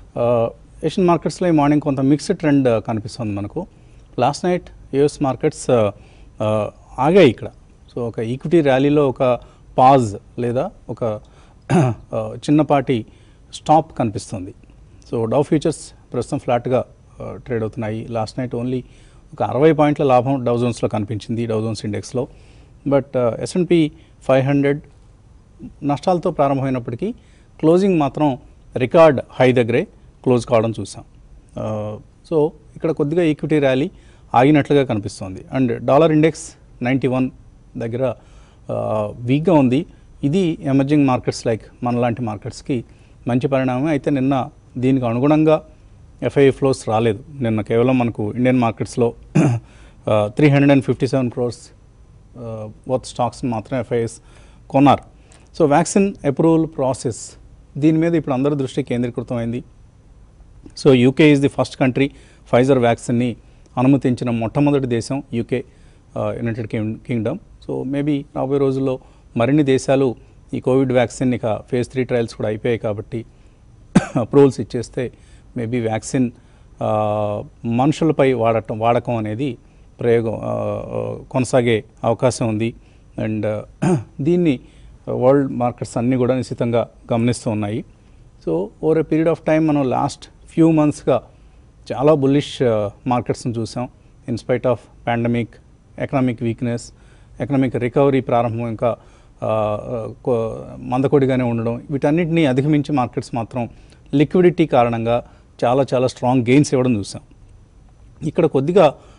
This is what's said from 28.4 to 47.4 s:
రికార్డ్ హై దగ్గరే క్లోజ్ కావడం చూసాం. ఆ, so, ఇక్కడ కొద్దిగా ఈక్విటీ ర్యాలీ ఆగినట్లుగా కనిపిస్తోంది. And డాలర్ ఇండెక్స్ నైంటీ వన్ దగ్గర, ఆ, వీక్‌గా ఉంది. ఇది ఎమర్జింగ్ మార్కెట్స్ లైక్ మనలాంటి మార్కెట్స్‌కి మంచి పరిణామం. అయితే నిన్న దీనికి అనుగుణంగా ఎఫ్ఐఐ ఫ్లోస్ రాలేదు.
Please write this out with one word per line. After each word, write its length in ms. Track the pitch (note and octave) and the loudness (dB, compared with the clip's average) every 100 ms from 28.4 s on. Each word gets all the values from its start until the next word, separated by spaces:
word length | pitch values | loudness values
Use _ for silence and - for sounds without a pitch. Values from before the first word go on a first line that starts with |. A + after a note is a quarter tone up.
| - - - - | -8 -20 -12 -4
రికార్డ్ 440 | B2 E3+ D#3+ A#2+ - | 2 6 6 6 -2
హై 220 | - C3 | 2 4
దగ్గరే 340 | B2+ A#2 A#2+ G3+ - - _ | 4 2 0 -4 -10 -20 _
క్లోజ్ 240 | - B2 A2 | 0 0 2
కావడం 260 | A#2 A2+ A2 | 2 2 -4
చూసాం. 240 | G2 - - - - - - A#2 | -10 -14 -20 -20 -20 -20 -16 -10
ఆ, 400 | A2 G#2+ G#2+ G#2+ - _ - | -8 -8 -8 -12 -18 _ -4
so, 180 | E3 D3+ - - - | 0 0 -2 -18 -8
ఇక్కడ 140 | E3 | -4
కొద్దిగా 320 | D3 D3 E3 | -2 -2 0
ఈక్విటీ 360 | E3 D3 D3+ D#3 | 0 -2 -2 0
ర్యాలీ 320 | C#3 C3 F3 - - - - | 2 0 -2 -6 -20 -20 -2
ఆగినట్లుగా 500 | A2+ C#3 D#3 C3 C#3+ | 2 4 4 4 2
కనిపిస్తోంది. 600 | C3 A2 G#2+ - G2 F#2 - C3 | 2 -2 -6 -10 -12 -14 -8 -2
And 300 | B2+ - A#2+ | -2 -2 2
డాలర్ 260 | C3+ D#3+ | 4 4
ఇండెక్స్ 400 | D#3 D#3+ - - - - - | 4 2 0 -10 -20 -20 -8
నైంటీ 240 | B2 C3+ C3+ | -4 -2 0
వన్ 220 | B2+ C3 - - - - - | -2 -4 -6 -20 -20 -18 -10
దగ్గర, 380 | A#2 A#2+ C3 - - - - _ - | -8 -4 -4 -6 -14 -20 -20 _ -8
ఆ, 420 | A#2 A2 G#2+ G#2+ B2 | -6 -4 -4 -4 -6
వీక్‌గా 380 | A#2+ C#3 E3 | -2 0 4
ఉంది. 320 | D#3+ C3 C3 F#3 - - - | 4 4 2 -4 -12 -20 -6
ఇది 340 | C#3+ F3+ F3 D#3+ | -2 0 0 -2
ఎమర్జింగ్ 440 | D3 C3+ C3+ D3+ C#3 | -2 0 2 2 2
మార్కెట్స్ 400 | B2 A2+ - - | 0 -4 -4 -4
లైక్ 160 | A2 - - | -4 -6 -8
మనలాంటి 400 | B2 A#2+ A#2+ A2+ | -4 -2 -2 -2
మార్కెట్స్‌కి 600 | A#2 G#2+ A2+ - - B2+ - - - - - | -6 -8 -12 -12 -8 -6 -8 -18 -20 -12 -4
మంచి 200 | B2 C#3 | -2 0
పరిణామం. 380 | C3 C3 B2+ D3+ | 0 0 -2 -2
అయితే 240 | C#3+ D#3 | -2 -2
నిన్న 380 | C#3 C3 C#3 A#2 - - - | -2 0 -2 -4 -10 -16 -4
దీనికి 280 | B2+ C3+ B2 | 0 0 0
అనుగుణంగా 560 | A#2 C#3+ D3+ D#3 D#3 - - - - - - | 0 2 4 4 2 0 -20 -20 -20 -20 -8
ఎఫ్ఐఐ 280 | B2 - C#3 | -2 4 4
ఫ్లోస్ 380 | - C3+ C3 - | 4 0 0 0
రాలేదు. 360 | A2 A#2 G#2+ - C#3+ | 0 2 -2 -8 -6